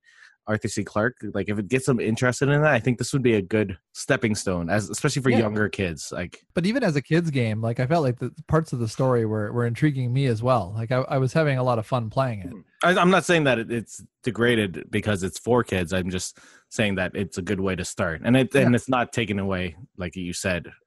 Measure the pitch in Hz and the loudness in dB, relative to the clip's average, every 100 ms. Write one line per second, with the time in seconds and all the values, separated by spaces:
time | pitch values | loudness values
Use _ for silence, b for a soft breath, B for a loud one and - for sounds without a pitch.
0 | b b b b - 107 107 - 95 107 | b b b b -4 -2 -2 -4 -2 0
1 | 117 - 104 101 95 104 95 127 139 117 | 0 -2 -6 -4 -2 -4 0 0 2 0
2 | 90 113 127 123 139 143 151 127 127 117 | 0 0 0 2 2 4 4 4 2 -2
3 | 123 143 123 107 90 107 98 82 _ - | -2 0 4 2 2 0 0 -4 _ -10
4 | - 135 113 107 - 90 85 104 98 107 | -2 0 2 0 -2 -2 0 0 -2 -2
5 | 147 143 127 110 110 107 104 - 92 78 | -2 0 2 2 2 0 -2 -2 -4 -4
6 | - - 90 - _ - 175 254 220 147 | -8 -8 -8 -12 _ -2 0 0 0 -2
7 | - 160 165 135 113 107 113 120 127 170 | 0 0 0 0 0 -2 -2 -2 0 2
8 | 139 120 127 - - 156 160 127 113 - | 2 0 -6 -8 0 0 0 -4 -4 0
9 | 131 123 110 107 104 120 120 117 156 135 | 2 2 2 -2 -2 -2 -2 0 0 0
10 | 123 127 139 110 120 123 87 107 113 127 | -2 0 0 2 2 2 0 -6 -2 -2
11 | 131 139 131 165 151 131 127 117 107 127 | 0 0 0 2 2 2 2 0 0 -4
12 | 110 135 131 107 90 - - _ 170 185 | -2 -2 -2 -4 -10 -14 -18 _ 2 4
13 | 175 185 151 170 143 117 104 117 98 - | 6 4 4 4 4 2 0 -6 -6 -14
14 | - _ - 98 120 117 101 80 - 107 | -20 _ -6 2 4 4 2 -4 -4 -2
15 | 104 101 92 - - 123 113 95 85 92 | 0 0 -2 -4 2 2 2 0 0 -2
16 | 92 92 - b b b b - 104 95 | -2 -4 -6 b b b b -2 0 0
17 | 90 - 101 - 87 98 95 90 90 - | -2 -2 -4 -6 -4 -2 -2 -2 -4 -4
18 | 92 80 110 127 127 139 123 120 - 127 | -4 -2 0 0 2 2 4 2 2 -2
19 | 117 - 104 98 98 92 90 80 120 - | -2 -2 -2 -2 -2 -2 -4 -8 -18 -12
20 | 90 92 87 87 98 87 - - | -10 -8 -8 -6 -4 -4 -6 -16